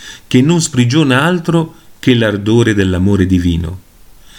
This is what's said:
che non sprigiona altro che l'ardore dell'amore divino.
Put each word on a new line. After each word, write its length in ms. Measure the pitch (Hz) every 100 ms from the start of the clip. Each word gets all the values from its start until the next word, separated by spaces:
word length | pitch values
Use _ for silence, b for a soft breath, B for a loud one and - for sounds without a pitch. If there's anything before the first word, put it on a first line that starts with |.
| B B -
che 160 | 127
non 180 | 143 170
sprigiona 600 | 160 123 120 151 143 127
altro 540 | 160 180 165 165 160 B B -
che 140 | -
l'ardore 600 | 120 110 101 101 117 113
dell'amore 520 | 101 92 90 95 98 90
divino. 540 | 92 87 82 82 92 - - - - B